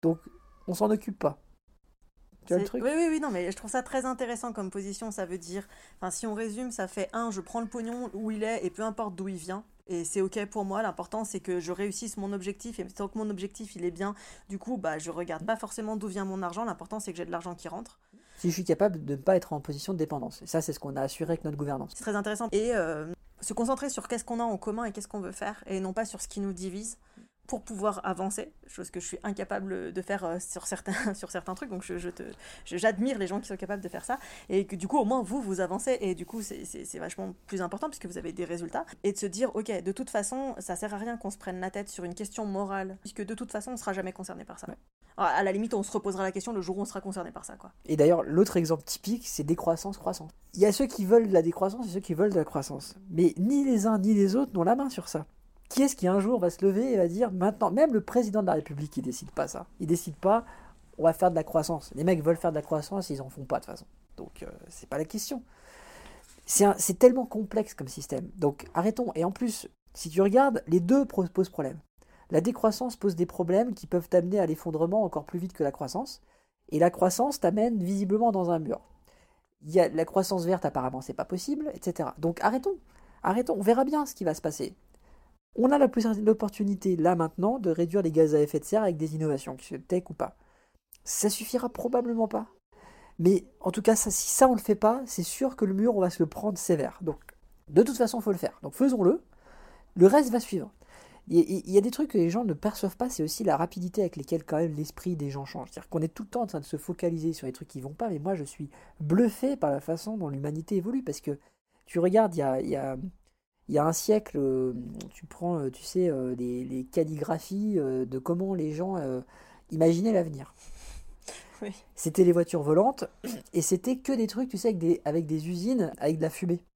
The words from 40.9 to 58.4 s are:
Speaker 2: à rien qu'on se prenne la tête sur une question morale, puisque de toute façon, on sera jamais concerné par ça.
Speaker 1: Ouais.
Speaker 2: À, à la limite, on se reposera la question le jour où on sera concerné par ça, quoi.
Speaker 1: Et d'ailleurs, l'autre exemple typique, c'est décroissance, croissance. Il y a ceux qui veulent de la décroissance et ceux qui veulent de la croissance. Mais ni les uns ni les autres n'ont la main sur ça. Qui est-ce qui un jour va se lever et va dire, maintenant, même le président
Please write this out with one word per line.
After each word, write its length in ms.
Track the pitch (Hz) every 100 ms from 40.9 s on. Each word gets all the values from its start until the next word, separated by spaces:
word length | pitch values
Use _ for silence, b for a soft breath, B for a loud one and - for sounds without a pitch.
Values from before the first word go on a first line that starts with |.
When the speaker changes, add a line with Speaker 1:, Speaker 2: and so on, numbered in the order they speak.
Speaker 2:
à 20 | 202
rien 220 | 226 233
qu'on 100 | 196
se 80 | 202
prenne 240 | - 185
la 100 | 185
tête 200 | 202 202
sur 140 | -
une 100 | 180
question 320 | 180 202 - 214
morale, 500 | 190 202 196 190 190
puisque 200 | - -
de 120 | 196
toute 180 | 226 233
façon, 200 | 214 214
on 40 | 254
sera 160 | -
jamais 200 | 190 185
concerné 340 | 185 190 185 -
par 120 | 170
ça. 120 | -
Speaker 1:
Ouais. 80 | - _ _ b -
Speaker 2:
À, 80 | 175
à 160 | 139
la 100 | 190
limite, 220 | 190 226
on 80 | 226
se 100 | 202
reposera 300 | 220 202 185
la 100 | 190
question 220 | 190 190
le 80 | 220
jour 160 | 175 190
où 20 |
on 60 | 202
sera 160 | 196
concerné 280 | 196 190 175
par 140 | -
ça, 120 | - -
quoi. 160 | - -
Speaker 1:
Et 140 | - 151
d'ailleurs, 240 | 151 170
l'autre 340 | - 156 196 185
exemple 280 | 165 160
typique, 440 | - - - 233 -
c'est 160 | -
décroissance, 540 | 147 185 - 165 196 202
croissance. 320 | - 185 160 - _
Il 60 | -
y 60 | 208
a 60 |
ceux 140 | 196 269
qui 180 | -
veulent 240 | 190 233 220
de 60 |
la 80 | 185
décroissance 460 | 165 165 190 220 233
et 20 |
ceux 100 | 180
qui 140 | 190
veulent 180 | 156 208
de 60 | 185
la 60 | 151
croissance. 500 | 151 135 139 - - -
Mais 240 | 165 170 -
ni 300 | 190 285 269
les 200 | 233 202
uns 120 | 214
ni 160 | 190
les 200 | 214 196
autres 180 | 214 277
n'ont 80 | 190
la 140 | 170 247
main 120 | 277
sur 200 | - 175
ça. 180 | 160 - - - - -
Qui 120 | -
est-ce 140 | 277 -
qui 100 | 180
un 140 | 196
jour 180 | 196 247
va 120 | 180
se 140 | -
lever 280 | 196 190 262
et 40 | 233
va 100 | 175
dire, 240 | 180 240
maintenant, 380 | 185 180 214 202
même 240 | 196 311
le 80 | 226
président 400 | - 240 220 202